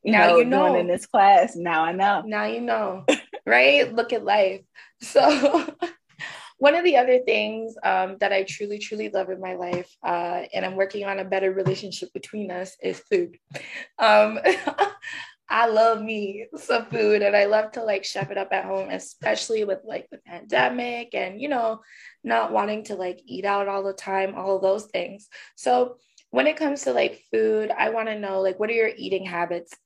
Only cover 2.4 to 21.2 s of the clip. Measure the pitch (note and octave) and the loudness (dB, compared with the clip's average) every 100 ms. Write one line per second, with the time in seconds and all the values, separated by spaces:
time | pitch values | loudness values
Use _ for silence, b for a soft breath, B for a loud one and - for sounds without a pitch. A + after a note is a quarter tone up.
2.4 | G#3+ A#3 A#3+ A3+ G3+ F#3 - D4+ - - | -4 -4 -2 -2 -2 -2 0 0 -4 -10
3.4 | - A#3 C4 C#4+ - A3+ A#3 A#3 - G#3 | 2 6 6 6 2 0 -2 -2 2 2
4.4 | F#3+ F#3+ _ b b _ - - C#4 C#4+ | 2 0 _ b b _ 2 6 6 6
5.4 | C#4 D#4 - - F4 - _ _ - - | 4 2 -2 -8 -8 -10 _ _ -16 -14
6.4 | - _ C#4 E4 F4+ C4 B3+ B3+ B3+ G#3+ | -20 _ 4 6 4 4 6 4 4 0
7.4 | G#3+ A3 A3+ A3 G3 F#3 F#3+ G3 G3+ G3 | -2 -6 -10 -4 0 0 -2 -2 0 0
8.4 | G3 - G#3 G#3 - G#3+ G#3+ F#3+ F3+ F#3+ | -2 -8 -8 -8 -8 -8 -6 -4 -6 -8
9.4 | F#3 F3+ F3+ F3+ F3+ _ F3+ F3 F3 F3 | -8 -8 -6 -6 -8 _ -4 -4 -4 -6
10.4 | - F#3+ F#3 F#3+ G3 G#3 G3 G3 F#3+ F#3+ | -6 -6 -6 -4 -4 -4 -6 -6 -4 0
11.4 | F#3+ F#3+ F#3+ F#3+ G3+ - - - - G#3+ | 0 0 -2 -4 -8 -12 -12 -12 -12 -10
12.4 | G3 F3+ F#3 - F#3 F3+ _ F#3+ F3 - | -8 -8 -10 -8 -8 -8 _ 0 0 -10
13.4 | _ B B B B - A3+ G#3+ G#3+ A3 | _ B B B B 0 6 6 6 2
14.4 | F#4 - - - G4+ - B B B B | 0 0 -4 -2 -2 -2 B B B B
15.4 | _ A3 A#3 G#3+ A3+ A3 G#3+ G#3+ G3+ G3+ | _ 2 4 4 4 2 -4 -6 -6 -10
16.4 | - D#4 - A#3 A3 A#3 G#3 G#3 G3+ G3+ | -14 -16 -2 -2 -2 0 2 4 4 4
17.4 | G3+ G#3+ G#3+ A#3+ A3 G3 - G3 G3 G3 | 4 2 0 -6 -4 -4 -4 -8 -6 -6
18.4 | F#3+ F#3+ F#3+ F#3+ F#3+ F#3 - - A3 G#3+ | -4 -4 -2 -6 -6 -10 -10 -8 -4 -4
19.4 | - A3 G3+ F#3+ A3 F3 - A3 - F3 | -2 -4 -2 -4 -6 -10 -12 -20 -18 -18
20.4 | G#3+ B3 B3+ B3 A#3+ A#3+ A#3 G3 | -2 0 0 -2 -6 -8 -8 -6